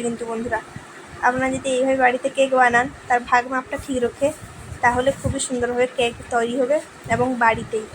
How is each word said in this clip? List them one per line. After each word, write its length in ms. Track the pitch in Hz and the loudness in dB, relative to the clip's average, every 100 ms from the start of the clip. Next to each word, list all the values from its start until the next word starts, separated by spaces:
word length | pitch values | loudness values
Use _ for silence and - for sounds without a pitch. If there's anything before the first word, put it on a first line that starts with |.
| 233 | -2
কিন্তু 180 | 226 226 | -4 -6
বন্ধুরা। 300 | 226 240 226 - - - - - - 247 | -6 -4 -4 -6 -14 -18 -18 -18 -2 0
আপনারা 220 | 254 262 262 | 2 0 -2
যদি 140 | 269 254 | -2 0
এইভাবে 220 | 262 262 | 2 4
বাড়িতে 240 | 254 254 269 269 | 2 2 -2 0
কেক 140 | 269 254 | 2 4
বানান, 280 | 247 240 262 - - | 6 4 2 -4 -2
তার 120 | 247 240 | 0 2
ভাগ 140 | 247 247 | 2 2
মাপটা 240 | 262 254 277 - | -4 -6 -8 -4
ঠিক 120 | 254 | -2
রেখে 240 | 240 - 277 311 - - - - | -2 0 -2 -2 -10 -16 -16 0
তাহলে 260 | 247 247 262 277 | 2 2 2 0
খুবই 200 | - 269 - | -2 -4 -4
সুন্দরভাবে 400 | 247 240 247 254 - | -2 -2 0 0 0
কেক 160 | 240 233 - | -2 -4 -4
তৈরি 220 | 240 233 254 | -2 0 0
হবে 160 | 247 311 - - 233 233 | 2 0 -2 -12 -4 0
এবং 120 | 254 240 | 0 2
বাড়িতেই, 420 | 233 226 - 220 - | 2 2 -2 -6 -4